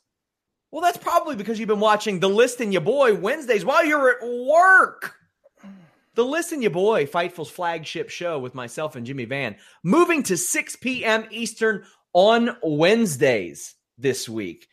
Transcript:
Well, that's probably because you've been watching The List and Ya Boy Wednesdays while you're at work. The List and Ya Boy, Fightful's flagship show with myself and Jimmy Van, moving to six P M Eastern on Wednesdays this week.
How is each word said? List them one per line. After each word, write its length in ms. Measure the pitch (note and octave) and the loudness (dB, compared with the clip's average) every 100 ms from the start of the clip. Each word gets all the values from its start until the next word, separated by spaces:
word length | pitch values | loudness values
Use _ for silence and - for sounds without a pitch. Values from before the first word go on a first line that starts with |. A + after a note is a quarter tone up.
| _ _ _ _ _ _ _ | _ _ _ _ _ _ _
Well, 100 | - | -2
that's 160 | F4 F4 | -2 0
probably 380 | - E4 E4 B3 | 0 0 0 -6
because 240 | G#3 A3 | -6 -6
you've 80 | G#3+ | -2
been 120 | G#3+ | 0
watching 400 | G#3+ G#3 A3 F#3 | 2 2 0 -2
The 100 | F#3+ | 0
List 320 | G3+ B3+ B3 | 2 2 0
and 120 | A3 | -2
Ya 60 | F#3 | 0
Boy 360 | D#3 C#4 C4 F#3+ | 0 2 2 2
Wednesdays 500 | F#3 D4+ B3+ A3 F3+ | -2 -4 -2 -2 2
while 200 | D4+ E4+ | 2 2
you're 260 | D4+ C4 | 2 2
at 160 | B3 A#3 A#3+ B3+ | 0 -4 -6 2
work. 680 | D#4 F#4+ F#4+ - - - - _ _ _ _ G3 G3 E3 _ _ | 6 8 6 6 -2 -16 -16 _ _ _ _ -20 -20 -20 _ _
The 120 | - B3 | -2 0
List 260 | D#4 E4+ | 0 -4
and 100 | D#4+ | -2
Ya 80 | A3 | -2
Boy, 360 | E3 G3 G#3+ C#3+ | 0 0 0 0
Fightful's 440 | F3 F3 - D3 | -2 -4 -6 -14
flagship 600 | - F3 E3+ D3+ E3+ D3+ | -8 -6 -6 -8 -10 -10
show 300 | - F3 D#3 | -8 -6 -6
with 140 | B2 | -8
myself 420 | C3 A#2+ - D#3 C3+ | -12 -12 -8 -8 -8
and 100 | A#2 | -10
Jimmy 200 | C#3 A2+ | -10 -6
Van, 300 | C#3 B2+ G2+ - _ | -6 -6 -8 -20 _
moving 400 | E3 C#4 F4 E4 | 0 2 4 2
to 140 | G#3+ F3+ | -2 -4
six 380 | - - - - | -4 -6 -8 -10
P 280 | A#3+ B3+ | -8 -6
M 220 | A3+ A3 A3 | -2 -2 -4
Eastern 540 | A3 A3+ - A3 G3+ - _ _ | -10 -10 -4 -2 -2 -8 _ _
on 420 | F3+ G3+ A#3 A#3 - | 4 6 4 2 -2
Wednesdays 1120 | D#3+ D3 E3+ A3+ A3 C3+ C#3 A2+ F2 C#2+ - _ _ _ | -4 2 4 4 2 2 2 2 -2 -12 -18 _ _ _
this 300 | C3 A#2+ - | -2 -2 -6
week. 380 | A2 F#2+ D#2+ _ | -8 -8 -12 _